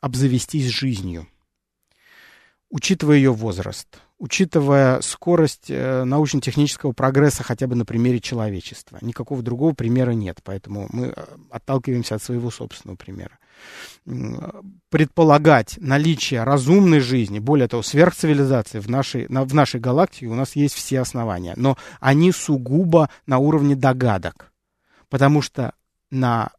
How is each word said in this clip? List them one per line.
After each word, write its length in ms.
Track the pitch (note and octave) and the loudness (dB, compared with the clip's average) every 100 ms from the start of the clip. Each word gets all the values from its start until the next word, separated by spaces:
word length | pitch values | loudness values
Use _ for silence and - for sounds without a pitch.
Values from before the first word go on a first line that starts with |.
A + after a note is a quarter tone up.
обзавестись 640 | C#3+ B2+ C3+ B2 - D#3 C3 | -6 0 0 0 -2 -4 -4
жизнью, 600 | A2+ C3+ A2+ F#2 E2+ F2 _ _ _ _ _ _ _ _ _ - _ _ _ _ | -2 -4 -4 -6 -10 -14 _ _ _ _ _ _ _ _ _ -20 _ _ _ _
учитывая 480 | D3+ - F#3 D3+ D3 | -8 -4 -2 4 6
её 160 | C3+ | 6
возраст, 540 | A#2 A2+ F#2 G2 - - - _ _ | 2 -4 -6 -8 -10 -16 -20 _ _
учитывая 840 | F3 - F#3+ E3 C#3 C#3 C3+ B2+ | -8 -2 0 2 2 4 4 2
скорость, 640 | - - - F3 D#3 - - | -4 -8 0 2 2 0 -10
э, 380 | C3+ B2+ C3 B2+ | -6 -4 -2 0
научно-технического 880 | C#3 D3+ D3 B2+ C3+ D3 - D3 | 0 0 0 -2 0 0 0 -6
прогресса 500 | A#2+ C3 C3+ D3 - | -2 0 4 2 2
хотя 240 | - A#2 C3 | -6 -4 -2
бы 80 | A#2+ | -2
на 80 | A2+ | -2
примере 360 | A#2 A#2+ B2 | 0 0 0
человечества. 760 | - A#2+ G#2+ G2 - - - - | -2 -6 -4 -6 -10 -20 -20 -12
Никакого 400 | A2 - A#2+ C3+ | -12 -10 -8 -6
другого 320 | A#2+ B2 D#3 | -6 -2 -2
примера 380 | D3 A#2 B2 B2 | 0 0 0 0
нет, 280 | A#2 G2+ - | 0 -4 -10
поэтому 460 | - F#2+ - G2+ G2 | -12 -12 -10 -10 -8
мы, 180 | A#2 B2 | -8 -8
э, 180 | - - - - | -10 -18 -20 -18
отталкиваемся 680 | A#2+ - C3+ B2 B2 A#2 A2 | -18 -4 -4 -2 -4 -4 -8
от 80 | |
своего 260 | - B2 A#2+ | -6 -6 -6
собственного 460 | - A#2 - - F#2 | -8 -14 -14 -16 -18
примера. 420 | - F#2+ F2+ _ _ _ - - - - - | -16 -16 -16 _ _ _ -20 -20 -20 -20 -12
М, 720 | B2 C3 - - - G3 - _ | -10 -8 -10 -12 -16 -20 -20 _
предполагать 880 | D3+ D3+ - D#3+ D3 D3 C#3 A2 - | 0 0 4 6 6 6 4 2 -8
наличие 640 | D3 C3+ D#3 D#3 - B2+ | -2 0 2 0 -2 -4
разумной 580 | A2+ C#3 B2+ F#3 F#3+ D#3 | 0 0 4 6 6 6
жизни, 380 | B2 C3 G#2+ G#2 | 4 0 -2 -4
более 280 | G#2+ D3 A#2+ | 0 2 2
того, 160 | A#2+ | -2
сверхцивилизации 960 | G#2+ C#3+ F3+ - E3 D3 C#3 C3 G#2+ A2 | -4 4 2 2 0 2 2 0 -2 -10
в 100 | G2+ | -4
нашей, 380 | B2+ C#3 - - | -4 -2 -6 -4
на, 160 | C3 | -4
в 100 | C3+ | 0
нашей 280 | C#3+ C#3 C3 | 2 2 0
галактике 460 | B2 B2+ F#3 - A#2+ | -2 2 0 -2 -8
у 80 | A#2 | -6
нас 200 | C3+ - | -4 0
есть 200 | C#3+ - | -2 -2
все 260 | - C3 | -6 -4
основания, 520 | B2+ C3 A#2 F2+ F2+ E2+ | -4 -4 -6 -6 -8 -2
но 200 | B2+ C3 - - | 0 0 -6 -4
они 320 | C3 C#3 F3 | 2 4 4
сугубо 800 | F3 - C#3+ B2 C#3+ F3+ E3 D3 - - | 2 -2 -2 0 0 4 4 2 -2 -2
на 100 | C3 | 0
уровне 360 | C#3+ D#3 C#3+ C#3 | 2 2 2 2
догадок, 760 | C3+ B2+ B2+ G2 E2+ - - _ _ _ _ _ _ | 2 2 0 0 -4 -12 -20 _ _ _ _ _ _
потому 320 | C#3 C#3 D3 | 2 4 4
что 320 | - - B2+ - _ _ _ | 0 -6 -8 -8 _ _ _
на 420 | C3 B2+ A#2 A2 | -2 0 0 -4